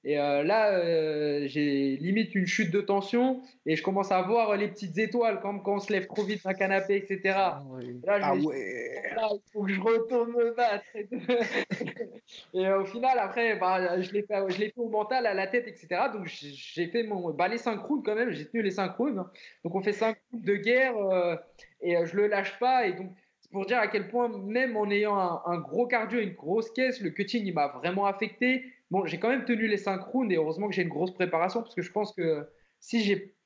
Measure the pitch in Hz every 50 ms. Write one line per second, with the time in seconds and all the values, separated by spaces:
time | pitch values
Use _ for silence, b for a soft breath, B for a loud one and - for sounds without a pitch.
0 | - - 147 147 143 143 143 143 147 165 208 226 220 208 196 180 170 170 170 160
1 | 156 156 151 151 151 147 143 147 143 139 143 151 147 143 139 139 139 139 135 135
2 | 156 180 196 226 226 - - 196 180 180 - - 214 165 165 202 196 - 196 196
3 | 196 - - 240 247 262 262 254 B B B B _ 156 160 160 - 190 190 196
4 | 190 190 196 185 185 185 226 233 226 214 208 196 208 208 - - 202 175 151 185
5 | 220 - - 240 233 226 208 196 - 196 208 196 - 202 202 196 196 - 208 190
6 | - - - 208 202 185 214 202 - 190 190 190 196 190 196 196 190 190 202 202
7 | 196 - 196 190 190 190 190 196 190 180 151 143 143 131 127 131 123 123 123 123
8 | 123 - 151 - 196 - - - 147 156 127 139 110 95 120 120 117 - 135 -
9 | - - - 226 220 214 208 202 _ _ _ 214 202 190 196 190 196 226 226 226
10 | 226 226 254 240 233 233 233 240 233 233 226 240 240 226 202 208 - - - 214
11 | 202 - 247 - - - 247 240 226 - - 196 185 _ 185 - - 156 - -
12 | 226 - - - _ - - - - _ - 185 190 190 196 196 190 - 196 233
13 | 247 262 262 240 202 190 - 240 233 226 214 180 185 185 190 185 185 175 175 180
14 | 185 185 196 208 208 208 214 196 196 190 180 185 208 214 - 247 233 220 214 214
15 | 208 214 262 254 240 220 190 190 190 190 240 240 240 220 - - - 160 180 180
16 | 240 254 214 208 180 160 - - 147 143 139 - - - - 160 175 170 - 156
17 | 226 214 208 185 175 165 151 143 175 190 226 233 - 240 220 190 - - 302 269
18 | - 214 214 220 247 247 165 147 151 - - 233 214 196 185 202 190 180 180 -
19 | 254 294 233 190 180 B B B B B B B - 170 175 196 190 208 208 -
20 | 220 226 220 _ _ _ 247 226 185 196 202 202 - 226 240 254 262 262 233 214
21 | 202 190 190 185 175 175 165 170 - - B B B B B _ - 175 175 170
22 | 170 160 175 202 208 208 208 196 190 - - - 247 254 262 254 233 - 180 180
23 | 190 185 - b b b b b _ _ - 196 190 190 247 240 214 208 - 202
24 | 196 - 226 240 240 233 214 196 190 202 220 247 262 254 226 214 208 202 202 202
25 | 208 214 202 196 185 175 170 170 - 175 175 170 - - 147 208 240 240 254 233
26 | 220 196 226 240 214 185 - - 139 151 190 226 220 226 - 254 262 262 254 -
27 | 202 165 - - 202 196 - 233 202 190 170 151 143 143 - 131 139 175 185 196
28 | 202 202 190 196 220 214 - - 247 254 262 254 B B B B B _ 180 190
29 | 185 160 170 170 - 226 269 262 254 - 240 214 226 214 208 196 - 208 190 185
30 | - - - 262 254 208 180 160 156 156 160 175 202 208 175 185 175 165 143 147
31 | 180 185 - - 185 175 165 160 170 185 - 233 226 - - 175 170 - - 208
32 | 208 - - 185 170 160 156 147 151 b b b b b b b - - - 233
33 | 214 202 196 190 - - _ _ _